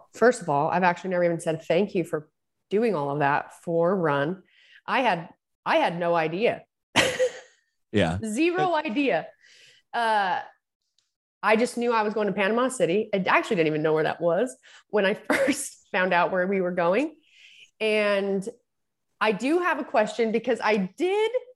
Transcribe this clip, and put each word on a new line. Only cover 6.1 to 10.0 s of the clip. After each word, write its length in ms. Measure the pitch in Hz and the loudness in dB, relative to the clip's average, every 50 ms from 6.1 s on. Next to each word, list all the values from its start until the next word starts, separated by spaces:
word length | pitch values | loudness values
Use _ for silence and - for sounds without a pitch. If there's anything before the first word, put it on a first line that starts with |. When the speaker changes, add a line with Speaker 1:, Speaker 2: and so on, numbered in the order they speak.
| 170 | 2
Speaker 1:
idea. 520 | 165 160 156 165 190 240 196 - - - _ _ _ _ _ - | 2 0 -2 -2 0 0 0 -2 -2 -8 _ _ _ _ _ 0
<laughs> 60 | - 494 508 - - 508 480 - - - - _ _ _ _ _ _ _ _ | 0 0 0 0 -2 -2 -2 -4 -8 -20 -20 _ _ _ _ _ _ _ _
Speaker 2:
Yeah. 280 | - 104 90 80 82 98 - | 0 2 2 2 0 -4 -6
Speaker 1:
Zero 520 | 220 214 254 320 349 359 370 381 359 330 | -4 -2 0 0 0 0 0 0 0 0
Speaker 2:
It 100 | 302 302 311 | -2 -2 -2
Speaker 1:
idea. 360 | 208 294 277 254 175 156 - - - _ _ - - - - - _ _ _ _ | -2 -2 0 0 0 -2 -4 -6 -14 _ _ -20 -20 -20 -20 -20 _ _ _ _
Uh, 500 | - 240 | -4 -2